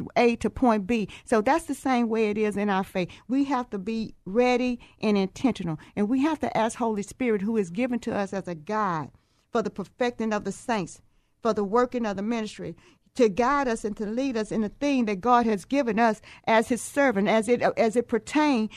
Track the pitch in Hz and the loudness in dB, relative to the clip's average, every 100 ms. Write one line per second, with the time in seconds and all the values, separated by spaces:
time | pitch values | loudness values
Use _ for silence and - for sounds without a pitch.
0 | - - 240 233 214 - 247 214 185 240 | -4 2 2 2 -4 2 2 2 0 -2
1 | 190 - - 220 214 320 - 269 269 247 | -2 -8 0 2 4 0 0 -6 -2 0
2 | 233 220 214 208 214 196 208 190 196 190 | 0 0 0 0 -2 0 0 0 -2 -4
3 | 175 - - 269 277 254 247 202 185 226 | -4 -8 -4 -2 0 -2 -4 -8 -6 -6
4 | 220 - - 220 247 247 247 240 - - | -6 -10 -4 2 2 2 0 -4 -10 -4
5 | 214 202 190 - 254 - 175 156 - - | 0 2 0 0 -2 0 -4 -6 -8 -4
6 | 208 262 302 302 247 - 226 - 226 208 | 0 2 0 0 -2 -2 -2 -2 -2 -2
7 | 196 - 254 214 202 226 175 175 254 240 | -6 -4 0 0 0 -2 -2 -2 -2 -2
8 | 240 202 196 196 180 170 151 214 202 160 | -4 -4 -4 -6 -8 -10 -6 -2 -2 -2
9 | 135 _ _ _ _ 240 202 - 185 - | -6 _ _ _ _ -4 -2 -6 -10 -4
10 | 247 247 220 208 202 - - 220 165 - | -4 -2 -2 -2 -4 -10 -4 -4 -4 -12
11 | _ _ _ _ 226 214 202 233 247 247 | _ _ _ _ -2 0 2 2 2 0
12 | 220 196 208 233 214 - 170 170 _ _ | -4 -4 -4 -4 -6 -10 -12 -14 _ _
13 | _ - 226 180 240 285 262 226 208 208 | _ 2 2 4 0 2 0 -2 -4 -6
14 | 208 233 277 233 208 185 208 - 285 269 | -4 -2 -2 -2 -2 -2 -4 -2 0 2
15 | 214 196 240 240 233 202 - 277 240 208 | 0 0 2 4 4 -2 0 0 0 2
16 | 233 214 - - - 226 233 233 - 285 | 2 0 -8 -8 2 2 2 -2 -2 2
17 | 277 196 208 220 214 240 180 - 220 233 | 2 2 2 2 4 2 2 2 2 2
18 | 226 220 - 294 302 247 214 | 0 -2 0 2 2 2 0